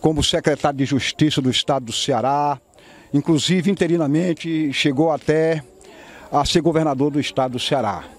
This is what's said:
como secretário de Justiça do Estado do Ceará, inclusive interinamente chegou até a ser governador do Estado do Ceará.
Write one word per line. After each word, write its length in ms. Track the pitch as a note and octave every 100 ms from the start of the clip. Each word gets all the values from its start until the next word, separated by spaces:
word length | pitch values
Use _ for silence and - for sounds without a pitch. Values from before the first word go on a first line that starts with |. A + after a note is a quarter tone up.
como 220 | D#3 D#3
secretário 560 | C#3 E3+ D3+ C#3+ D3+ C#3
de 60 |
Justiça 560 | C3+ C3+ - - D#3 C#3
do 100 | C3
Estado 360 | A#2+ - C#3 A#2+
do 60 |
Ceará, 680 | A2 - B2+ A#2+ C#3+ D3 C#3 _ - - - -
inclusive 580 | C#3+ C#3+ D#3+ - F#3 E3
interinamente 1000 | F#3+ F3 E3+ D3 D3+ F3+ D#3+ E3+ D#3+ D3+
chegou 380 | C3 D3+ C3 E3
até 540 | D3 - D#3 D#3+ D#3+ - - - - - - -
a 140 | C#3+
ser 160 | C#3 F3
governador 500 | D#3+ D#3+ D#3 C3 D3
do 80 | C#3+
Estado 340 | C3+ - C3
do 60 | B2
Ceará. 460 | - C#3+ A2 F2+ -